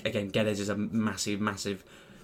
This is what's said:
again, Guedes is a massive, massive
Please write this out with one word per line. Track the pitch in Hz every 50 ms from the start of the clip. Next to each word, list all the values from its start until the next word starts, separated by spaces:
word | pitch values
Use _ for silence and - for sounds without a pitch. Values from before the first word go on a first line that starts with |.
| -
again, | 113 113 107 101 98
Guedes | 92 113 107 107 104 98
is | 101 101
a | 101
massive, | 104 104 - 95 113 110 107 95 92 - 107 104 98
massive | 107 107 98 98 - 101 98 92 - - - - - - - -